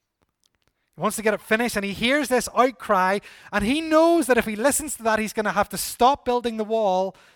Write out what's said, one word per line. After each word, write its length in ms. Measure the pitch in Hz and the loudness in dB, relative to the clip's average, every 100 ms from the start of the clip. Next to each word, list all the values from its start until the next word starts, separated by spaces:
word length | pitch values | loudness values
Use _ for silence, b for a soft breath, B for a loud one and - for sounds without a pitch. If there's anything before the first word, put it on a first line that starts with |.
| _ _ _ _ _ _ _ _ _ | _ _ _ _ _ _ _ _ _
He 60 | - | -8
wants 160 | 190 208 | -6 -2
to 60 | |
get 120 | 214 | -2
it 60 | 202 | -2
finished, 340 | - 220 240 | -2 -2 -2
and 100 | 208 | -4
he 80 | 196 | -6
hears 360 | 185 233 294 277 | -4 0 0 0
this 200 | 247 - | -2 0
outcry, 640 | - 254 - - 196 185 202 B B B | 0 0 0 -2 0 2 0 B B B
and 140 | 202 | -4
he 160 | 196 294 | 0 -2
knows 460 | 320 311 330 339 247 | 2 4 6 4 4
that 100 | 240 | 2
if 80 | |
he 100 | 220 | 0
listens 400 | 214 262 - 294 - | -2 0 0 -4 -6
to 60 | |
that, 140 | 226 214 | -2 0
he's 140 | 214 | -2
gonna 200 | - 208 | -4 -2
have 180 | 180 202 | -2 -2
to 80 | 196 | -4
stop 460 | - - 240 277 | -10 2 2 2
building 320 | - 240 240 220 | 0 -2 -2 -6
the 80 | |
wall 520 | 208 226 208 185 190 b b | -2 0 2 0 -2 b b